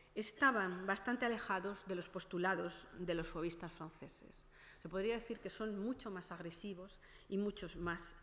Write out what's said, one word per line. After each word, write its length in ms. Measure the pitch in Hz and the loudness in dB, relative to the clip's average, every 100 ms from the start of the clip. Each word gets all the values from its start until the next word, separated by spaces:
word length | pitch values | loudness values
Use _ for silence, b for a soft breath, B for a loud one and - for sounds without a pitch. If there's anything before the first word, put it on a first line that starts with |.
| B | B
estaban 720 | 208 214 - 277 226 185 180 196 | -4 -4 6 8 8 4 2 2
bastante 400 | 202 - 247 233 | 2 2 4 4
alejados 580 | 220 - 190 196 196 185 | 2 2 0 0 -4 -2
de 80 | 180 | -4
los 120 | - | -2
postulados 800 | 180 - 180 185 175 175 - - - | -8 -4 2 4 4 0 -4 -12 -4
de 140 | 175 | 0
los 120 | 165 160 | 2 0
fauvistas 460 | 165 170 170 170 | -2 -2 -2 -8
franceses. 760 | - 156 - 139 - - - - B B B | -8 -10 -10 -14 -14 -16 -18 -20 B B B
Se 100 | 165 | -2
podría 260 | 185 214 | 2 2
decir 260 | 233 226 220 | 2 0 -4
que 100 | 185 | -4
son 260 | - 214 202 | -2 0 0
mucho 320 | 220 262 220 | 0 -2 -4
más 180 | 185 - | -6 -6
agresivos 680 | 170 165 - 208 180 190 - B B - | -6 -6 -6 -6 -6 -10 -14 B B 0
y 80 | 196 | 4
muchos 400 | 208 196 175 - | 4 2 -6 0
más, 400 | 175 175 - - | 0 0 -4 -10